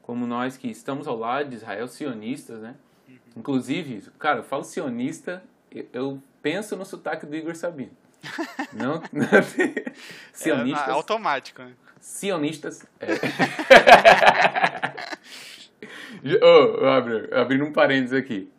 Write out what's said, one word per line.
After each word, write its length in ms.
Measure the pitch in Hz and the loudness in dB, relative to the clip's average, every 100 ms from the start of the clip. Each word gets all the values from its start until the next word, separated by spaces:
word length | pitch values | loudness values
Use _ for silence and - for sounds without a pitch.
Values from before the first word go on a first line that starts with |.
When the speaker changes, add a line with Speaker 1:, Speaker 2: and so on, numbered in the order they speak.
Speaker 1:
como 260 | - 120 120 | -10 -8 -6
nós 300 | 120 127 131 | -4 -6 -8
que 120 | 123 | -12
estamos 380 | 107 - 139 151 | -10 -10 -8 -6
ao 100 | 117 | -6
lado 340 | 113 131 143 | -4 -4 -6
de 60 | 120 | -10
Israel, 300 | 110 101 123 | -12 -10 -10
sionistas, 720 | - 147 113 107 139 - 113 | -10 -10 -8 -10 -10 -12 -16
né? 140 | 110 131 _ _ _ | -16 -20 _ _ _
Speaker 2:
Uhum. 80 | 127 _ - | -20 _ -16
Speaker 1:
Inclusive, 720 | 113 135 123 160 151 110 - _ | -4 -4 -2 -6 -6 -12 -14 _
cara, 200 | 151 131 | -4 -4
eu 40 | |
falo 220 | 104 139 | -4 -8
sionista, 800 | 160 - 151 120 127 160 - 180 - _ _ | -8 -8 -8 -6 -6 -8 -12 -14 -16 _ _
eu, 160 | - 113 | -18 -14
eu 300 | 120 135 139 - _ | -8 -8 -8 -16 _
penso 340 | 147 175 214 196 | -6 -6 -6 -10
no 80 | |
sotaque 400 | 190 170 - 156 156 | -10 -12 -10 -10 -8
do 100 | 151 | -10
Igor 180 | 156 | -10
Sabino. 380 | 165 175 156 113 _ _ _ | -8 -10 -8 -14 _ _ _
Speaker 2:
<laughs> 500 | - - 320 - 302 | -16 -10 -10 -10 -12
Speaker 1:
Não, 220 | - 120 165 - | -6 -6 -6 -8
não 160 | 147 - | -6 4
tem 460 | 208 - - 185 - | 4 2 -4 -4 -4
Speaker 2:
É, 80 | - - - - - | -12 -16 -20 -20 -20
Speaker 1:
sionistas. 560 | - 156 143 139 151 135 | -8 -2 -2 -2 -4 -2
Speaker 2:
é 40 | |
automático, 680 | 135 160 220 190 139 - 131 | -4 -2 -4 -2 -4 -6 -20
né? 100 | 127 123 _ _ | -20 -20 _ _
Speaker 1:
Sionistas. 840 | - - 196 180 147 160 180 147 - _ | -18 -10 -4 -2 -4 -6 -12 -14 -20 _
É. 60 | - | -6
<laughs> 2000 | - - - 262 - 311 254 - - 226 190 185 185 - - - - - - - - - - - - - _ - - - 208 - - | -4 -4 -2 -4 -4 8 8 12 10 10 8 6 4 0 2 -2 -2 -10 -10 -14 -16 -16 -20 -20 -20 -20 _ -20 -18 -18 -14 -2 4
Ô, 440 | - 165 135 - | 8 10 8 4
ô, 40 | 131 | 4
abri-, 400 | 135 120 110 - | 4 2 -4 -2
abrindo 300 | 127 120 135 | -2 2 0
um 80 | 147 | 0
parênteses 400 | 156 147 135 127 | 2 4 2 0
aqui. 360 | 131 131 104 95 | -2 -4 -8 -10